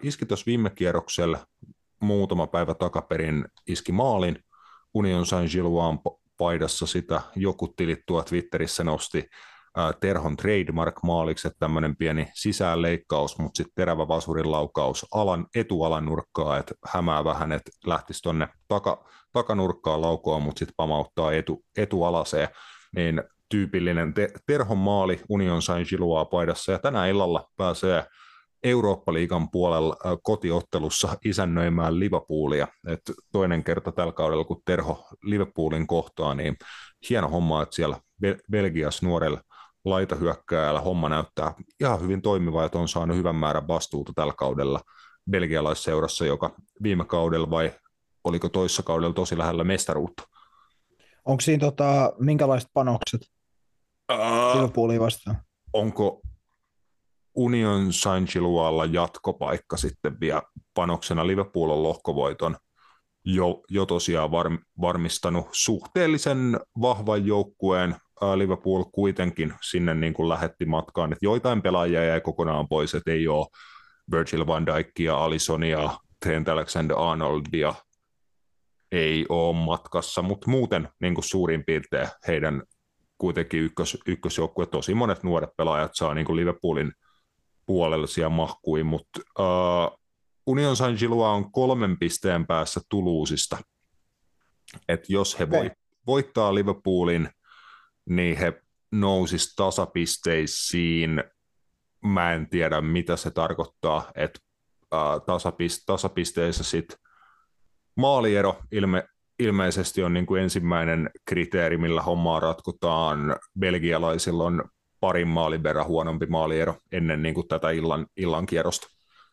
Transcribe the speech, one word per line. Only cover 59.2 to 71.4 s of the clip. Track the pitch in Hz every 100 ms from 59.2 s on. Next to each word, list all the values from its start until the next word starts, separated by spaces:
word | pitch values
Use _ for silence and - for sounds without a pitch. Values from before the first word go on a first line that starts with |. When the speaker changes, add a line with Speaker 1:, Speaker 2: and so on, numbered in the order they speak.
| - - 73 85 - -
Speaker 1:
sitten | 69 - 76 67
vielä | 80 76 - - -
panoksena? | - 87 85 - 82 87
Liverpool | 98 98 87 80
on | 76
lohkovoiton | 80 82 - 71 71 76 80 78 _ _ _ _ _ _ 92
jo, | 92 87 87 -
jo | 98 95
tosiaan | 87 85 82 78
varm-, | 82 82 82 - -
varmistanut | 87 87 82 - 90 87 -
suhteellisen | - - 107 - 185 165 151 147 131 127 117 - 117
vahvan | 123 104 104 104 101
joukkueen. | 104 98 _ 95 92 90 85 _ -
Ää, | 101 95
Liverpool | 98 92 95 92
kuitenkin | 90 - 98 92 90 82 78 -
sinne | - 90 85
niin | 80 82
kuin | 80 82
lähetti | 78 80 - 80
matkaan, | 80 - - 80
että | 76 101
joitain | 120